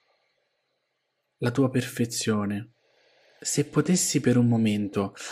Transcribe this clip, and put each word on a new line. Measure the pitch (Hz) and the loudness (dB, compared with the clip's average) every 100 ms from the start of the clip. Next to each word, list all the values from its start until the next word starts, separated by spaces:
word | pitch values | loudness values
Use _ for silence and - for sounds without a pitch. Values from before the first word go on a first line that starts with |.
| _ _ _ _ _ _ _ _ _ _ _ _ _ - | _ _ _ _ _ _ _ _ _ _ _ _ _ -6
la | 120 | -2
tua | 120 131 | 2 2
perfezione? | 127 120 - 117 - - 107 101 101 117 _ _ _ _ _ _ _ | 0 -2 -2 -4 -2 -2 0 -2 -4 -8 _ _ _ _ _ _ _
Se | - - | -6 -4
potessi | 143 - 147 180 - 151 | -2 0 2 2 0 0
per | 127 123 | 2 4
un | 120 | 4
momento | 117 110 104 104 - 98 - - | 4 2 0 -2 -2 -4 -6 -14